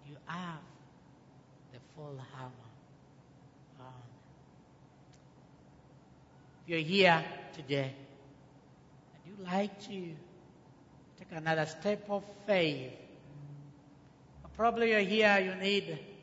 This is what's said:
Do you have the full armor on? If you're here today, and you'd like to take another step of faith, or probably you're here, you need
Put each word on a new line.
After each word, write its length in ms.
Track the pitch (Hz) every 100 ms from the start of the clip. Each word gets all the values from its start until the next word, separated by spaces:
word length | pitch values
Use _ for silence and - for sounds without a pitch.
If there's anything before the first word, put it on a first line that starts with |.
Do 60 | 139
you 80 | 143 -
have 320 | 170 180 156 127 - - - - - - - - - -
the 60 | 123 -
full 240 | 151 147 135 123 135
armor 140 | 127 120 117 - - - - - - - - - - -
on? 220 | 127 127 120 107 - - - - - - - - - - - - - - - - - - - - - - - -
If 60 | -
you're 100 | 165
here 440 | 156 196 185 165 160 - -
today, 400 | - 139 139 135 139 - - - - - - - - - - -
and 80 | - 160
you'd 200 | 202 185
like 340 | 185 202 196
to 300 | - 202 170 156 - - - - - - - - - -
take 120 | 180
another 360 | 165 160 160 151
step 380 | - 202 208 -
of 140 | 202 - - -
faith, 460 | 190 160 139 131 - - - - - 143 - - - - - - - - -
or 80 | - -
probably 340 | 233 226 226
you're 100 | 214
here, 380 | 190 214 214 202
you 160 | 190
need 440 | 185 190 202 165 151 - -